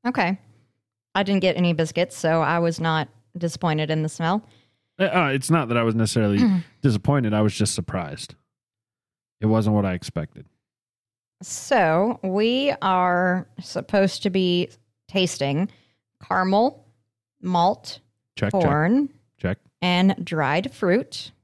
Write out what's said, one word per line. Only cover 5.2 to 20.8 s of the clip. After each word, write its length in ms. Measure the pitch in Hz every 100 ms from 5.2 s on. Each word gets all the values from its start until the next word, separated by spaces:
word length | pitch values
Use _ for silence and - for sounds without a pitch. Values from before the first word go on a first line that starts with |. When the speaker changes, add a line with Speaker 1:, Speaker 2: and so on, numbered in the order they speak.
| 147
Speaker 2:
it's 160 | 135 -
not 200 | 165 120
that 80 | 120
I 60 |
was 120 | 117 113
necessarily 440 | 110 123 104 101 120 185
Speaker 1:
<clears throat> 180 | - _
Speaker 2:
disappointed. 520 | 139 104 - 143 113
I 80 | 107
was 140 | 107 -
just 180 | 104
surprised. 640 | - 87 92 80 71 - - _ _ _ _ _ _ _ _ _ _
It 60 | 107
wasn't 280 | 110 107 107
what 100 | 98
I 80 |
expected. 520 | 90 - - 76 - - _ _ _ _ _ _ _ _ _
Speaker 1:
So 760 | 185 - - 254 165 160 214 -
we 500 | 190 190 226 254 277 -
are 680 | 190 185 180 175 180 185 - -
supposed 600 | - - - 208 196 -
to 60 | 202
be 380 | 185 180 175 180 - _ _ _
tasting 640 | 190 180 - 139 139 196 _ _ _ _ _ -
caramel, 560 | - 185 196 254 - _ _ _ _ _ _
malt, 580 | 180 180 175 - - - _ _ _ -
Speaker 2:
Check, 160 | 104
check, 100 | 196
Speaker 1:
corn, 460 | 160 147 165 254 285 - _ _
Speaker 2:
check. 220 | 92 98 _ _
Speaker 1:
and 320 | 180 180 190 - 170
dried 480 | 160 135 156 247
fruit. 580 | -